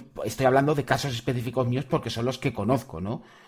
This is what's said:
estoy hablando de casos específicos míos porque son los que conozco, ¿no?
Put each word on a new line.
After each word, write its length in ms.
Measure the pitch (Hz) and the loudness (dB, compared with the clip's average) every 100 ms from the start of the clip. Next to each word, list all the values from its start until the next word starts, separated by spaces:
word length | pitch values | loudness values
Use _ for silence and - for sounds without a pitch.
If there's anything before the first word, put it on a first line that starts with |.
| - - | -2 -8
estoy 220 | 104 - 131 | -6 2 4
hablando 300 | 131 143 151 | 6 4 2
de 80 | |
casos 280 | 123 127 143 | 2 0 0
específicos 540 | 120 - 120 120 123 120 | -4 -2 -2 -2 0 0
míos 180 | 123 | 0
porque 260 | - 156 117 | 0 -2 -2
son 140 | 113 123 | -2 -2
los 120 | 127 | -2
que 140 | 143 | -4
conozco, 480 | 110 104 135 - 80 | 0 2 0 0 -8
¿no? 220 | 95 139 - - | -6 -6 -10 -20